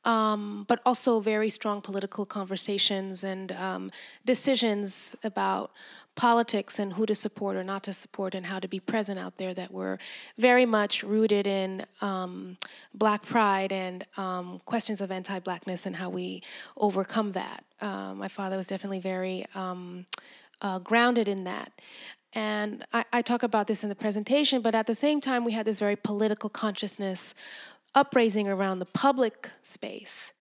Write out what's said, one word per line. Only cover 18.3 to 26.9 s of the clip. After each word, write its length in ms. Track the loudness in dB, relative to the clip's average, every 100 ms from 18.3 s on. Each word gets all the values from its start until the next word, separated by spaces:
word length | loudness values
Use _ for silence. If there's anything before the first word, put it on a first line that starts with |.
| -6 -4 -4
was 120 | -4
definitely 340 | -6 -4 -4
very, 440 | -4 -4 -4 -4 -8
um, 520 | -8 -6 -8 -10 -12 -6 -6 -8 -20 -20 _
uh, 180 | -4 -4
grounded 480 | 4 6 6 6 2
in 160 | 0
that. 300 | -4 -6 -10 -16 -20 -18 -18 -20 _
And 540 | -4 -2 -2 -2 -6 -2
I, 100 | -2 2
I 100 | 0
talk 220 | 2 2
about 240 | 2 2 2
this 160 | 0
in 60 | -2
the 60 | -2
presentation, 680 | -2 -2 2 4 6 4
but 140 | 4 2
at 120 | 2
the 80 | 2
same 240 | 4 2
time, 240 | 2 0
we 80 | 0
had 140 | 0 -2
this 140 | 0
very 180 | 0 0
political 520 | -2 0 0 0 -4
consciousness 840 | -2 -2 -2 -6